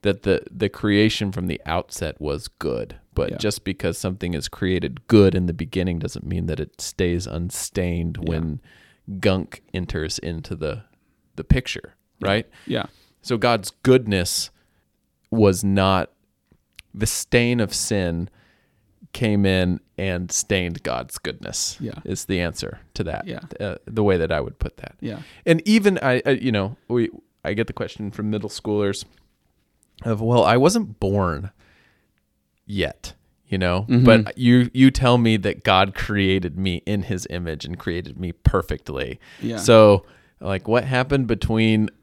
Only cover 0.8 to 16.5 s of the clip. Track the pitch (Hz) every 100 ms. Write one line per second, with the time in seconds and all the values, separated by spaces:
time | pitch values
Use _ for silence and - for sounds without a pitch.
0.8 | 107 101 107 - 101 92 90 - - 85
1.8 | - - 78 - 76 73 - _ 76 58
2.8 | 57 - _ - 55 - 107 - - 92
3.8 | 92 85 98 92 90 82 - - 95 90
4.8 | 85 65 _ 110 98 92 87 82 - 92
5.8 | 90 85 78 - - 87 85 73 76 _
6.8 | - - 90 87 92 82 87 - - 98
7.8 | 90 85 85 82 82 80 82 73 _ _
8.8 | _ _ - 98 104 95 - - _ 92
9.8 | 85 82 80 - - 82 76 85 76 107
10.8 | - _ _ _ _ - - 127 - -
11.8 | - _ _ _ 98 104 - _ - 120
12.8 | - _ _ _ - 120 120 113 95 _
13.8 | 127 131 110 98 87 - - _ _ _
14.8 | _ _ _ _ _ 113 104 92 101 98
15.8 | 95 95 - _ _ _ _